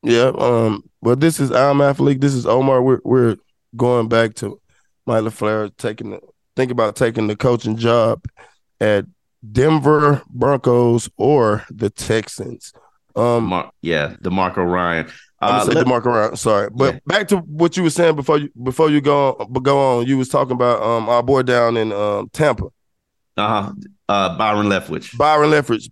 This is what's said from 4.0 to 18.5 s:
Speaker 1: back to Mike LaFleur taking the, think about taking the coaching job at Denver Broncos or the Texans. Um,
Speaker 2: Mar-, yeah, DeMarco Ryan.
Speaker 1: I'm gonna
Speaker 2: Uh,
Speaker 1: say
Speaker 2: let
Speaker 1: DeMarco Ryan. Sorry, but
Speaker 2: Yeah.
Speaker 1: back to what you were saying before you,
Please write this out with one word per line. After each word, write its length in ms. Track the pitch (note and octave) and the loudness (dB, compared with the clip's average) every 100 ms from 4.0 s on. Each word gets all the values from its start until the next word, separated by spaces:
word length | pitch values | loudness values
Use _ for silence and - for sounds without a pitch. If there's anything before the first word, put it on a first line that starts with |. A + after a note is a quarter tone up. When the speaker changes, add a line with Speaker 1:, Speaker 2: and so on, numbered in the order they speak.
| A2+ | 2
Speaker 1:
back 260 | A#2 A2+ G#2+ | 2 0 -2
to 220 | G#2 - _ _ _ _ - | -12 -12 _ _ _ _ -2
Mike 160 | A2+ | -2
LaFleur 480 | A2 A2 G#2+ G#2+ G#2 _ | -2 -4 -4 -2 -6 _
taking 340 | A#2+ A2 A2 | -10 -8 -12
the, 100 | G2 - _ _ - | -14 -18 _ _ -4
think 140 | C3 | -4
about 260 | B2 A2 - | 0 -2 0
taking 320 | A#2+ A#2 G#2+ | -2 0 -4
the 80 | G#2+ | 0
coaching 400 | C3 A#2+ - A2 | 0 0 -2 -2
job 480 | A#2 A#2 A2+ A2+ - _ - _ _ _ | 2 2 2 -2 -8 _ -20 _ _ _
at 260 | G#2+ G#2 - _ _ _ G#2+ | 0 0 -2 _ _ _ -8
Denver 720 | G#2+ C#3+ D#3 C#3 D3+ D3 C#3+ - | 0 2 2 2 2 4 0 -2
Broncos 800 | B2 B2 C#3 B2+ A#2+ A#2+ A#2 - - | -2 0 0 2 2 4 2 -2 -2
or 480 | A#2 D3 A2 G#2 - | 2 4 2 0 -6
the 180 | G#2 G#2+ | -6 -6
Texans. 840 | - - A2+ A2 - G2+ A#2+ - - _ _ _ | -6 -2 -2 -2 -12 -14 -14 -20 -20 _ _ _
Um, 300 | - A#2 A#2+ | -2 0 0
Speaker 2:
Mar-, 260 | A2+ F2+ - _ | 0 -4 -6 _
yeah, 340 | D#2+ D#2+ C#2+ - | -4 -2 -2 -6
DeMarco 500 | F#2 F#2+ F#2 F2+ F2 | -4 -2 -2 -2 -2
Ryan. 360 | F2+ F2 E2 D#2+ - _ _ | 0 -2 -2 -6 -12 _ _
Speaker 1:
I'm 80 | G2 | -2
gonna 140 | G#2 | 0
Speaker 2:
Uh, 20 | G#2 | 0
Speaker 1:
say 60 | |
Speaker 2:
let 120 | A#2 C3 | 0 2
Speaker 1:
DeMarco 200 | B2 A#2 | 0 0
Ryan. 300 | A#2 G#2+ G#2+ | 0 0 -2
Sorry, 320 | A#2 G#2 G#2 | 0 0 -2
but 200 | A2 C3+ | 0 -2
Speaker 2:
Yeah. 60 | - - | -2 -4
Speaker 1:
back 220 | F#3+ G#3 | -2 0
to 100 | G3 | -2
what 380 | D#3 D3+ E3+ F#3 | -4 0 0 2
you 80 | |
were 60 | F3 | -2
saying 260 | D3+ E3+ D3+ | 2 2 2
before 220 | C3+ D3+ | 0 0
you, 120 | D3 | 0